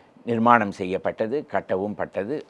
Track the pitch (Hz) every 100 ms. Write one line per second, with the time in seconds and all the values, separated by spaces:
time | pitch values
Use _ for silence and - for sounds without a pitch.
0 | _ _ - 117 117 120 104 90 92 92
1 | 95 - 110 143 - 98 - 95 101 98
2 | 80 98 101 147